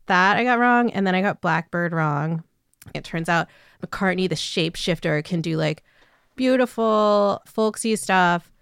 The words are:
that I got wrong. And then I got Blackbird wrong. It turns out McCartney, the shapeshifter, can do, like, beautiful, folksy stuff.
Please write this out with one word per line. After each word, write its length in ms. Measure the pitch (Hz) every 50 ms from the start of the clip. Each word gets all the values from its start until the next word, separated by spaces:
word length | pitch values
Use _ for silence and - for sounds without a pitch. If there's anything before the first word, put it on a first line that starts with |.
| _ -
that 280 | 190 180 185 196 208
I 80 | - 233
got 140 | 247 247 233
wrong. 320 | 240 247 240 240 240 233
And 160 | - 196 196
then 80 | 190 180
I 80 | 185 190
got 180 | 202 160 -
Blackbird 540 | - 175 160 160 165 _ - 175 175 170 170
wrong. 500 | 165 160 151 147 143 147 160 165 160 165 _ _ _ _ _ _ - - - -
It 100 | 147 135
turns 280 | - - 165 165 -
out 180 | 170 170 160 - _ _ _ _ _ _ -
McCartney, 460 | - - - 202 190 180 180 190 180
the 60 | 156
shapeshifter, 920 | 151 - - - - 160 165 - - - - 175 - - 170 156 151 151
can 160 | - 185 170
do, 160 | 156 170 160
like, 260 | 156 156 151 156 - - _ _ _ _ _ _ _ _ _ _ - 254 254
beautiful, 960 | 254 262 254 240 - - 226 220 214 214 214 208 208 208 202 202 196 - -
folksy 480 | - - - 220 220 214 - - 226 220
stuff. 540 | 208 - - 190 185 180 175 175 175 - _ _ _